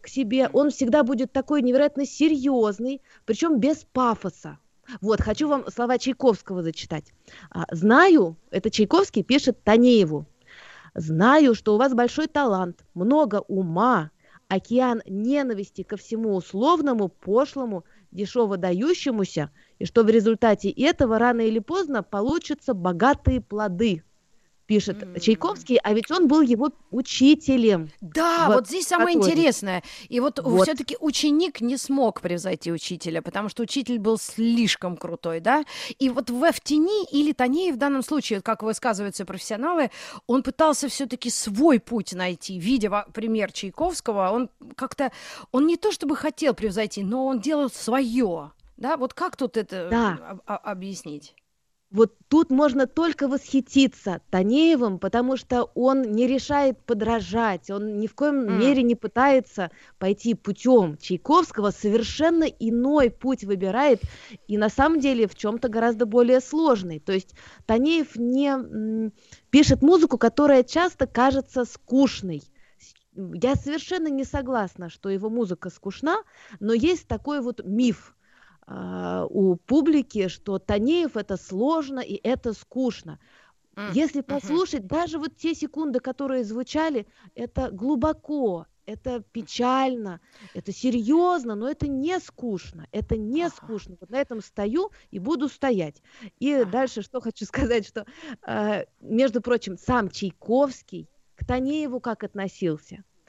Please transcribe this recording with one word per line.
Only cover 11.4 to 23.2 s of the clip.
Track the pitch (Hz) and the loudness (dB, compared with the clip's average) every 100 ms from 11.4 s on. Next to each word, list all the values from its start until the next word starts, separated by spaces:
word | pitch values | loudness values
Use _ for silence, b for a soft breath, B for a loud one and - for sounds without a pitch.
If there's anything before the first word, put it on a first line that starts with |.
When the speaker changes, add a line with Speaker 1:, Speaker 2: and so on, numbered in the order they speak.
| 277 | 6
Speaker 1:
что | 214 214 | 4 2
у | 208 | 2
вас | 269 | 2
большой | 240 240 - 311 | 2 0 0 -2
талант, | 294 262 190 180 - _ | -2 0 0 -4 -8 _
много | 175 202 294 262 202 - | -4 2 4 4 0 -2
ума, | 190 180 170 247 214 156 _ b b _ | -4 -2 2 2 2 -2 _ b b _
океан | 190 - 240 254 233 - | -4 0 0 2 -2 -6
ненависти | 196 233 285 262 202 190 - | -4 -2 0 -2 -6 -8 -12
ко | 180 208 | -10 -12
всему | - 226 220 190 | -8 -4 -2 -2
условному, | - 190 277 349 285 233 185 | -4 0 2 2 2 0 -2
пошлому, | - - 220 285 277 240 185 b b b | -6 0 0 0 -4 -8 -8 b b b
дешёво | 180 196 247 214 190 | -10 -4 0 0 0
дающемуся, | 185 180 285 359 285 220 185 160 143 b b b | -2 0 0 -2 -2 -2 -2 -4 -6 b b b
и | 180 | 0
что | 233 | 4
в | 220 | 6
результате | 226 208 220 226 202 202 | 6 4 2 2 2 -2
этого | - 285 349 247 220 | 0 0 2 2 2
рано | 240 240 | 2 2
или | 226 220 | 0 -2
поздно | 208 370 320 240 | -2 -4 -2 -4
получатся | - 202 240 330 - 294 - | -4 -4 -2 -2 -4 -8 -6
богатые | 196 180 170 247 285 | -2 -2 2 2 2